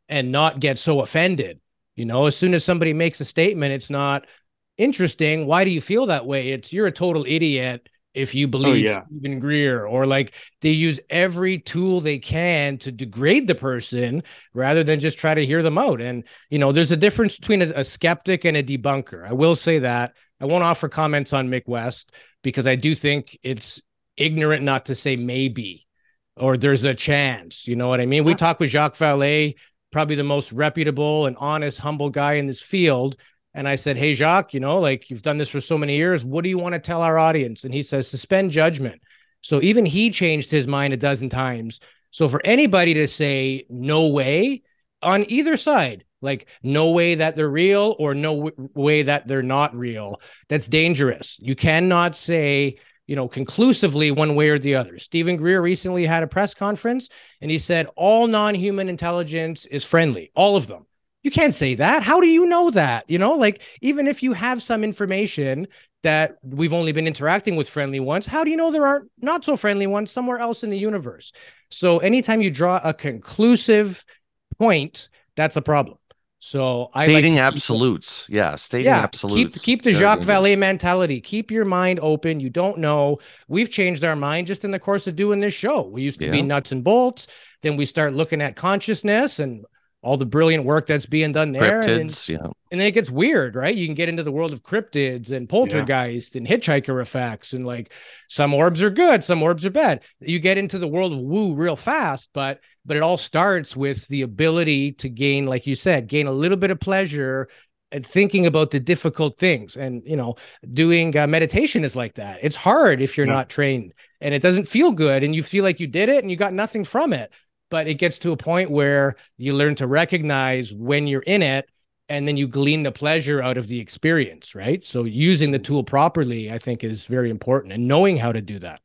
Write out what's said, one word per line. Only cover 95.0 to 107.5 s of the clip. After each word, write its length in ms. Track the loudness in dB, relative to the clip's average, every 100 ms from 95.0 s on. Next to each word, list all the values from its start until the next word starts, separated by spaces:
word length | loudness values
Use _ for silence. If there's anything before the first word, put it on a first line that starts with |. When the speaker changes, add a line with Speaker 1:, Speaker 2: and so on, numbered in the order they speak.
| -2 -4 -8
Speaker 1:
and 180 | -8 -2
Speaker 2:
Yeah. 0 |
Speaker 1:
poltergeist 880 | 0 2 0 0 0 0 -6 -8 -8
and 120 | -2
hitchhiker 520 | 0 2 0 0 -4
effects. 540 | -4 -6 -6 -8 -10
And, 140 | -10 -8
like, 260 | -10 -12 -18 -20 -20 -10
some 240 | 0 2
orbs 300 | 6 4 4
are 80 | 0
good, 340 | 4 6 4
some 200 | 2 0
orbs 200 | 2 0
are 60 | 0
bad. 320 | 2 2 0 -4 _
You 200 | -6 -2
get 180 | 2 0
into 220 | -2 -4
the 80 | -4
world 260 | -2 -2
of 60 | -4
woo 340 | -2 -2 0
real 220 | 0 -2 -2
fast, 540 | -2 -2 -2 -4 -8
but, 280 | -6 -6 -6 _ _
but 140 | -4 0
it 60 |
all 140 | 2 0
starts 580 | -2 0 2 0 -4 -6
with 320 | -4 -6 -6
the 160 | -6
ability 680 | -6 0 0 2 2 0 0
to 140 | -6 -10
gain, 380 | -2 0 2 0
like 220 | -2 -4
you 80 | -2
said, 320 | 2 0 0
gain 180 | -2 0
a 60 |
little 260 | 0 0 0
bit 140 | 0
of 80 | -2
pleasure 680 | -2 -2 -2 -4 -4 -4 -8